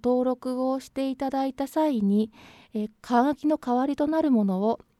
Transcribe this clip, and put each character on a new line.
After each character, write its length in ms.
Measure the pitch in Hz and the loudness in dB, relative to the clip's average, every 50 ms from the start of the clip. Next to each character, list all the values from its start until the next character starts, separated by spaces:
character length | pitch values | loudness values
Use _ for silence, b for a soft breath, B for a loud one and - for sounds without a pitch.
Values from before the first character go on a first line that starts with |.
登 240 | - 240 247 254 254 | 0 0 0 2 0
録 440 | 254 254 254 - 254 254 254 254 262 | 0 -2 -4 -6 -8 -4 -4 -2 -2
を 100 | 269 269 | -2 -4
し 100 | 262 - | -6 -10
て 200 | - 269 269 269 | -8 -6 -4 -4
い 60 | 262 | -4
た 140 | - 277 269 | -4 -6 -4
だ 160 | 269 269 269 | -2 -2 -4
い 80 | 269 262 | -4 -4
た 140 | - 277 277 | -6 -8 -4
際 340 | - 320 311 311 269 220 | -2 0 0 0 0 0
に、 300 | 202 196 202 208 220 226 B B B B B B B B - | 0 2 2 2 0 -2 B B B B B B B B -8
え 120 | 220 208 | -8 -8
ー、 40 | 214 - _ | -8 -10 _
は 220 | - - 247 240 254 | -6 0 2 2 4
が 120 | 285 294 | 2 0
き 120 | - - 302 | 0 0 0
の 100 | 311 302 | 0 0
代 180 | - 254 240 | 0 -2 -2
わ 100 | 247 262 | 0 0
り 100 | 285 277 | -2 -2
と 120 | - 294 294 | -2 -2 0
な 140 | 320 320 | 0 0
る 100 | 320 294 | 2 2
も 140 | 254 220 208 | 4 2 2
の 160 | 196 185 185 | 2 0 0
を、 180 | 202 220 233 - - _ _ _ | 0 0 -2 -2 -6 _ _ _